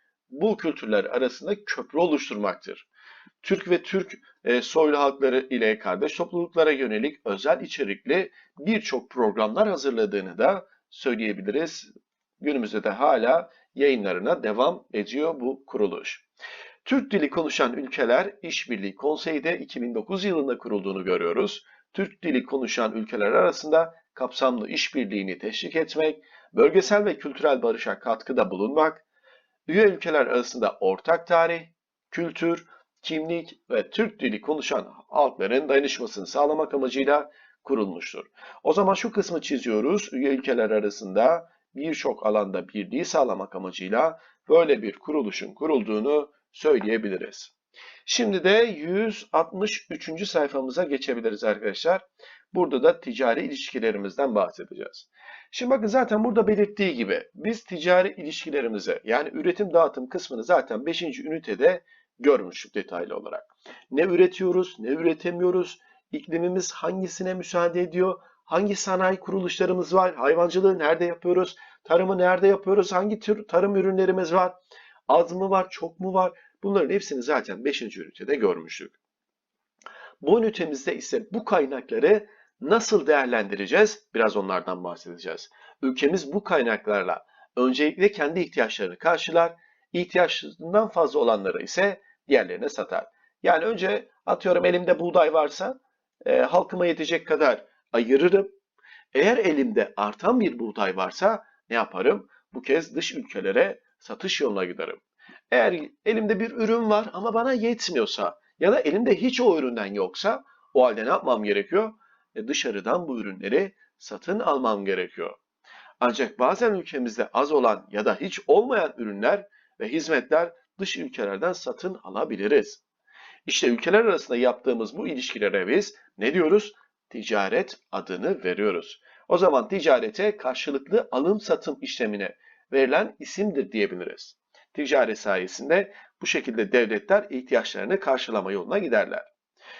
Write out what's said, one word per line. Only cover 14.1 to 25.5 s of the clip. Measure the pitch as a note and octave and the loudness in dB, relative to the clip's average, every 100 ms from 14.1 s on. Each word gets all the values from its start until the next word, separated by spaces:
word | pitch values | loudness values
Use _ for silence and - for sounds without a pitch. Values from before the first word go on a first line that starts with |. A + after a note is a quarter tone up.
| F2+ A2 E3+ | -2 -2 -2
devam | A#2 G#2+ C#3 F3+ - | -2 0 0 -2 -6
ediyor | A2 G#2 B2+ D#3 D3+ | -6 -4 -4 -4 -4
bu | B2+ C3+ - | -6 -8 -8
kuruluş. | A#2+ G2+ E2 - - _ _ - - - - | -2 -2 -2 -10 -14 _ _ -20 -18 -20 -18
Türk | - C4 C4 | -2 -2 0
Dili | G3+ C#3+ | 0 0
Konuşan | F3 D#3 - C3 | 0 -4 0 -2
Ülkeler | A#2+ C3 - C#3 B2+ F#3+ - | -2 -8 -2 2 2 2 -6
İşbirliği | E3 - - A2 G2 | -10 -8 -6 -6 -6
Konseyi | F#2+ C#3+ D3+ E3 D#3 | -4 -4 -2 -4 -4
de | D#3+ F3 | -2 -4
iki | - C3 | -8 -8
bin | A#2+ | -6
dokuz | A2+ G#2+ F#3+ | -6 -6 -4
yılında | G3+ E3 C3+ A#2+ | -2 0 -2 -4
kurulduğunu | A#2 G#2 G2 F#2+ | -4 -4 -4 -6
görüyoruz. | F#2 F2 E2+ G2 C#3+ - - _ _ | -2 0 0 0 -2 -6 -16 _ _
Türk | - G3 - | -6 -6 -6
dili | E3+ B2+ | -2 -2
konuşan | B2 C#3 A2+ - A2 | -2 -4 -4 -2 -2
ülkeler | A2 A2 A#2 G2+ | -4 -6 -2 0
arasında | - F#3 - D#3 D#3+ E3 - _ | 2 2 0 0 2 2 -4 _
kapsamlı | - B2+ - C3 A#2+ G#2+ | -10 -8 -2 0 0 -4
işbirliğini | D3+ - C#3 A2+ G2+ F#2+ F2+ | -4 -4 -2 -4 -4 -6 -6
teşvik | G#2+ | -8